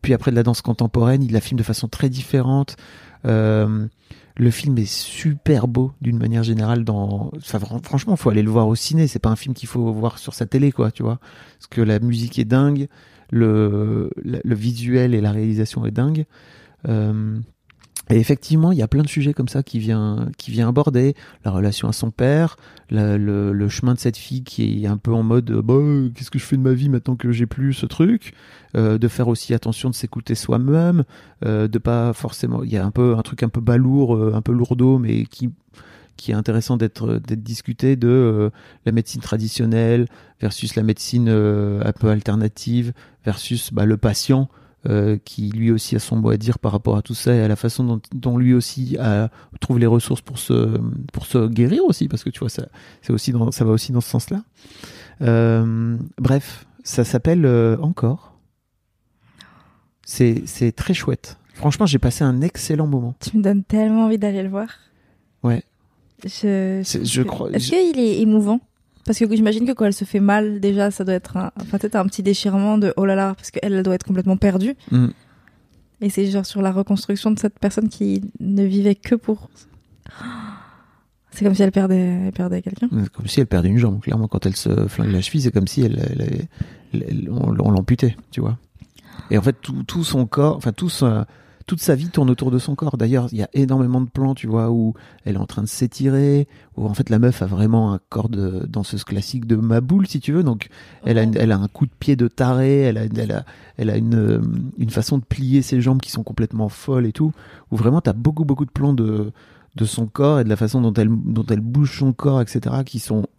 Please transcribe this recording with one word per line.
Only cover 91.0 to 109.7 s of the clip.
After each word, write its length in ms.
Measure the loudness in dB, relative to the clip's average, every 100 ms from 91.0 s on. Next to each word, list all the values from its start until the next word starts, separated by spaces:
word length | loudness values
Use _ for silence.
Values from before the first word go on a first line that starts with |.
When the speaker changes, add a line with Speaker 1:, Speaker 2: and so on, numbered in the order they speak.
| 2 2 -2 -10 _ _ -8
Speaker 1:
toute 140 | -4
sa 140 | 0
vie 140 | 0 0
tourne 220 | 0 2
autour 200 | 2 0
de 80 | -2
son 160 | -2
corps. 220 | -4 -4 -2
D'ailleurs, 320 | 0 0 -2
il 80 | -4
y 60 |
a 40 | -4
énormément 480 | 0 2 2 2 0
de 80 | -2
plans, 240 | -2 -2
tu 140 | -2 -2
vois, 240 | 0 0
où 220 | 2 0 -2 -14 -12
elle 120 | -6 -4
est 20 |
en 80 | -4
train 160 | -6
de 60 | -6
s'étirer, 800 | -4 -4 -2 0 2 4 2 0 -8 _ -6
où 80 | -6
en 80 |
fait 160 | -2 0
la 100 | 4
meuf 220 | 4 2
a 40 | -2
vraiment 460 | 0 2 4 2
un 80 | -2 _
corps 200 | -6 -4
de 380 | -2 -4 -4 -6
danseuse 360 | -6 -6 -8
classique 420 | -6 -6 -4 -8 0
de 80 |
Maboule, 540 | 0 4 2 2 2 2
si 100 | -2
tu 140 | -2
veux. 100 | 0
Donc, 240 | 2 0 -6 -18 -20 -10
elle 120 | 0 2
a 60 |
une, 140 | 2 2
elle 160 | 2
a 60 | 2
un 100 | 0
coup 180 | -2 -4
de 60 | _
pied 200 | 0 2
de 100 | 2
taré, 540 | 0 0 2 4 4
elle 180 | 2 0
a, 60 |
elle 260 | -4 -4 -4
a, 140 | -4 -6 -18 -20 -6
elle 140 | -2
a 60 | 0
une, 200 | 2 2
euh, 240 | 4 2 0 -2 -6 -4
une 120 | -2
façon 280 | -2 0 -2
de 40 |
plier 380 | -2 -4 2 2
ses 180 | 2 0
jambes 200 | 2 2
qui 100 | 0
sont 140 | -8
complètement 440 | -8 -4 -4 -2 -4
folles 380 | -4 -2 0 0
et 60 |
tout. 200 | 0 -2 -2 -14 -20 _
Où 60 | 0
vraiment, 240 | 2 2
t'as 140 | 2
beaucoup, 300 | 0 0 0
beaucoup 200 | 0 0
de 80 | -2
plans 220 | -2 0
de, 360 | 2 0 0 -4 -8 -20 -20 _